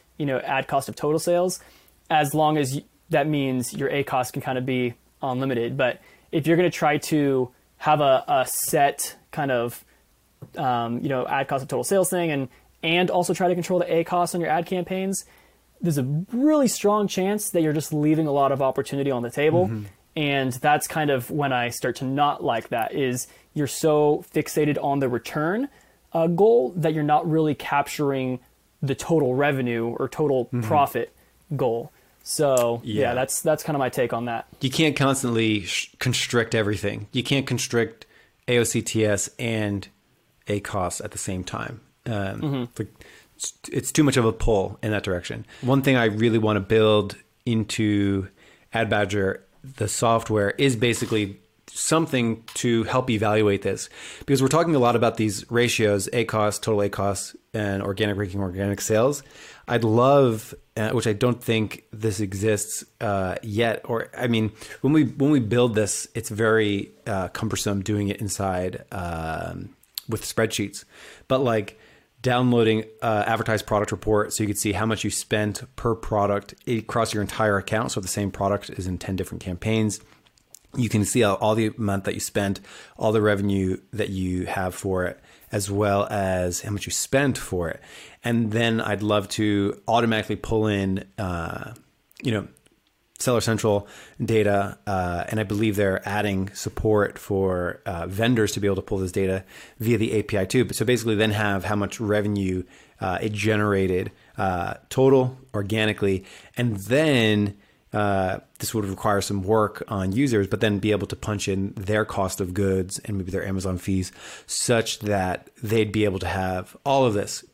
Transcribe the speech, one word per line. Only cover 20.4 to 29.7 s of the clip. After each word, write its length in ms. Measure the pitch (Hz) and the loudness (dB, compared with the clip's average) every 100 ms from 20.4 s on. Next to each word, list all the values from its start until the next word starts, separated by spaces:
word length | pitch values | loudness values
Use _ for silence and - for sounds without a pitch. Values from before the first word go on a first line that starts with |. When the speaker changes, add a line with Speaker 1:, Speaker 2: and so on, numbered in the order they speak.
| 131 | 0
Speaker 1:
that's 340 | 127 151 151 - | 0 2 2 0
kind 240 | 160 147 | -2 2
of 180 | 131 120 | 0 0
when 240 | 156 139 | -2 0
I 160 | 127 120 | 0 -2
start 280 | - 131 120 | -2 -4 -4
to 80 | 131 | -2
not 380 | 139 147 - | 2 2 0
like 260 | 131 131 - | -2 -2 -2
that, 240 | 120 - | -4 -2
is 340 | 156 131 127 - - _ | -2 -2 -2 -6 -16 _
you're 140 | 151 143 | -4 -4
so 580 | - 160 151 147 151 - | 0 2 4 4 2 -2
fixated 500 | 160 147 - 151 147 | -4 -2 0 2 0
on 160 | 147 139 | 0 0
the 100 | 131 | 0
return, 600 | 117 - 151 156 214 277 - _ _ _ | -2 -4 -4 -2 -2 -4 -10 _ _ _
uh, 120 | 165 165 | 0 2
goal 460 | 175 214 233 254 180 | 4 6 4 2 0
that 160 | 160 | 0
you're 100 | 156 | 0
not 260 | 147 151 170 | 2 2 2
really 240 | 156 156 | 2 2
capturing 880 | 135 - 143 143 - 143 135 131 127 _ _ _ _ | -2 -2 0 0 -2 0 0 -2 -4 _ _ _ _
the 140 | 139 131 | -4 -2
total 400 | - 165 131 127 | 0 2 2 2
revenue 600 | 143 135 123 | 2 0 0